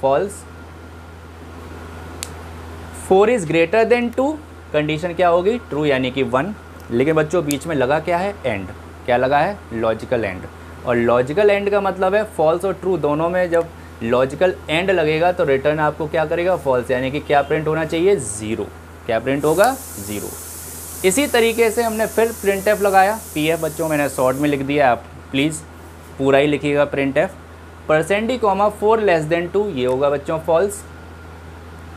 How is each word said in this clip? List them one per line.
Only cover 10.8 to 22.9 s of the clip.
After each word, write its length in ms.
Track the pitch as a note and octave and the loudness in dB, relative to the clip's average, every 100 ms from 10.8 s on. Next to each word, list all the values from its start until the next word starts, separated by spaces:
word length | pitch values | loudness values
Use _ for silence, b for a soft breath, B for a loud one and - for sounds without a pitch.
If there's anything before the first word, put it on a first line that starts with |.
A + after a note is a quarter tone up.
| - | -2
और 100 | A#2+ | 2
लॉजिकल 540 | A#2 A#2+ B2+ D#3 G#3 | 4 4 4 2 2
एंड 200 | G3+ G3+ | 2 2
का 100 | G3+ | 0
मतलब 340 | G3 F3+ F#3+ G#3 | 0 0 2 2
है 80 | G#3+ - | 0 0
फॉल्स 280 | D#3 E3+ G3 | 2 2 0
और 80 | |
ट्रू 240 | F3+ F#3 F3+ | -2 -2 0
दोनों 320 | D3 D3 E3+ | 0 0 0
में 200 | F3+ F3+ | 0 2
जब 200 | E3+ E3 - B - | 2 0 -6 B -8
लॉजिकल 520 | A2+ B2 C3+ D3 F#3 F3+ - | 2 4 4 2 2 0 -2
एंड 220 | D#3 F#3+ | 0 2
लगेगा 400 | F#3 D#3 D#3 F3 | 2 2 2 2
तो 120 | F3+ | 2
रिटर्न 360 | E3 C3+ D3 D3+ | 2 2 2 2
आपको 280 | D3+ D3+ D3+ | 0 -2 -2
क्या 180 | D#3+ D#3 | -2 0
करेगा? 300 | E3+ F3 F3 | 0 0 0
फॉल्स, 340 | C#3+ B2+ A#2 | 2 0 2
यानी 200 | B2+ C3 | 0 0
कि 80 | C#3+ | -4
क्या 200 | - C#3+ | 0 2
प्रिंट 260 | C#3+ D#3+ D#3 | 2 0 0
होना 180 | D#3 D#3+ | -2 -2
चाहिए? 300 | E3 F#3 F#3+ | 0 2 2
ज़ीरो। 520 | A#2+ - G#2+ G#2+ F#2+ - - - - | 0 -8 -6 -4 -6 -10 -20 -12 -2
क्या 140 | A2+ | -2
प्रिंट 260 | B2+ C#3+ D3 | 0 0 2
होगा? 280 | D#3+ A3+ C4 - - | 4 4 2 -8 -12
ज़ीरो। 300 | G2+ G#2 G2 - - - - - - - F#3 | -8 -8 -8 -10 -14 -14 -14 -14 -14 -2 0
इसी 200 | F#3+ C#4+ | 2 2
तरीके 440 | A#3+ A3+ A3+ A3+ | 4 2 4 2
से 120 | A#3 | 2
हमने 220 | A3+ A3 A3 | -2 0 -2
फिर 240 | - A3+ A3+ | 0 0 0
printf 460 | G3 G3 G3 G#3 | -2 0 2 2
लगाया। 380 | G3+ | 4